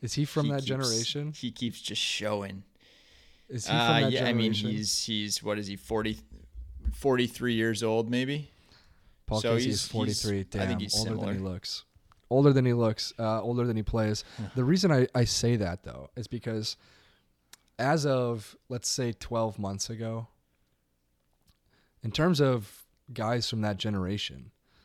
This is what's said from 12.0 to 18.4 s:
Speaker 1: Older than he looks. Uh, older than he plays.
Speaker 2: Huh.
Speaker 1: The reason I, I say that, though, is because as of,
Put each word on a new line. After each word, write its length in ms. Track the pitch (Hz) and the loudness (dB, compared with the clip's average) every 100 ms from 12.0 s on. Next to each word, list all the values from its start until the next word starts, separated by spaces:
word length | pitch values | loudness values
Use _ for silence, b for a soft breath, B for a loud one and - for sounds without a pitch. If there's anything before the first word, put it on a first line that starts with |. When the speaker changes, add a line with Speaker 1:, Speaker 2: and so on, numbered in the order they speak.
| _ _ - | _ _ -2
Speaker 1:
Older 240 | 127 143 | 4 6
than 120 | 135 127 | 6 6
he 80 | |
looks. 400 | 120 113 110 - - | 4 2 0 -4 -4
Uh, 220 | 113 110 | -2 0
older 240 | 107 120 120 | 0 0 0
than 80 | 110 | 0
he 80 | |
plays. 400 | 104 117 107 107 - B | 0 0 2 0 -6 B
Speaker 2:
Huh. 60 | 101 131 | -6 0
Speaker 1:
The 80 | |
reason 280 | 127 185 190 | 4 4 6
I, 160 | 156 - | 4 4
I 120 | 123 117 | 4 2
say 320 | - 117 120 | 2 2 2
that, 260 | 95 90 | 0 -4
though, 260 | - - 69 - | -8 -14 -14 -12
is 120 | 107 | -10
because 500 | 120 117 110 107 - b b b b b _ _ - _ - | -8 -6 -4 -4 -8 b b b b b _ _ -20 _ -4
as 280 | 127 156 143 | 0 2 2
of, 500 | 131 123 117 | 2 2 -2